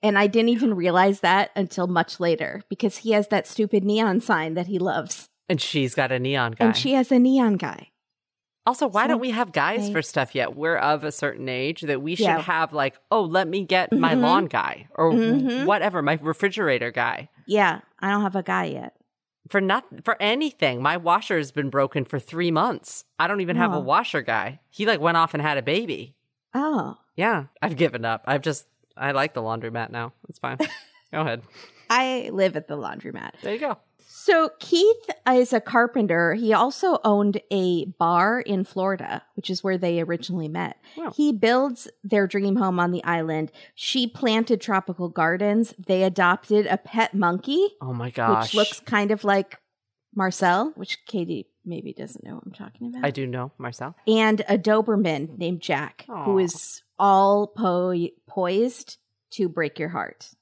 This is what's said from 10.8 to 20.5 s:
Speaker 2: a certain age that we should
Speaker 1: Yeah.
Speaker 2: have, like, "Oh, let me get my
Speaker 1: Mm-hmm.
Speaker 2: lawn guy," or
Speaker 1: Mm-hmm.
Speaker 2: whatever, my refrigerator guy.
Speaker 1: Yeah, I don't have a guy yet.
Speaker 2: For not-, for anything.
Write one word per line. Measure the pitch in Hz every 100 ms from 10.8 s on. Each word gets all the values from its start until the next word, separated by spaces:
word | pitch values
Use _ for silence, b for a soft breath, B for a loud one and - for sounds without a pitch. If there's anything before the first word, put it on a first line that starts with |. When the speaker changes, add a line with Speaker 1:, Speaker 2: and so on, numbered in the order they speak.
| 143 151
Speaker 2:
a | 151
certain | - 143 - 131
age | 127 135 160
that | 156 135
we | 147
should | 180 202
Speaker 1:
Yeah. | 160
Speaker 2:
have, | 156 165 160
like, | 151 135 - _
"Oh, | 226
let | 180 175 175
me | 185
get | 180 185 180
my | 233 165
Speaker 1:
Mm-hmm. | 165
Speaker 2:
lawn | - 185 175
guy," | 113 67 - -
or | - 165
Speaker 1:
Mm-hmm. | 226 226 269 262 240 285
Speaker 2:
whatever, | 202 185 180
my | 143 156
refrigerator | 147 160 202 185 175 123 120
guy. | 123 117 - - _ -
Speaker 1:
Yeah, | 208 190 160 - _
I | 190
don't | 202
have | 202 190
a |
guy | 180 185 170
yet. | 135 123 _ _ _ _ _ -
Speaker 2:
For | 202
not-, | 190 214 - -
for | - 226
anything. | 208 247 302